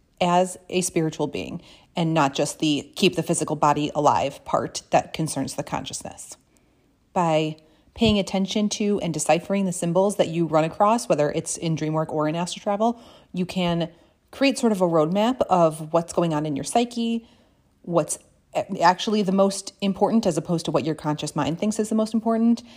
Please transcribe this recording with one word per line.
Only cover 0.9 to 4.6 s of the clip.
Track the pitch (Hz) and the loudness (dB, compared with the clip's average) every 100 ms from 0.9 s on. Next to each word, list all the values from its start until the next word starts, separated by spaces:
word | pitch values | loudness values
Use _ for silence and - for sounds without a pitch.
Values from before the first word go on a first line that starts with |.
| 170 160 - 156 | 0 -2 -2 -4
being, | - 73 165 - - _ - | -6 -8 -10 -14 -20 _ -2
and | 165 | 0
not | 160 139 147 | 2 2 2
just | 147 - | -4 -2
the | 156 143 - - | 0 0 -4 2
keep | 185 - | 2 2
the | |
physical | - 165 143 151 | -2 -2 -2 2
body | 151 147 147 151 | 2 2 0 2
alive | 147 98 135 - - | 4 4 0 -6 -4
part | - | -4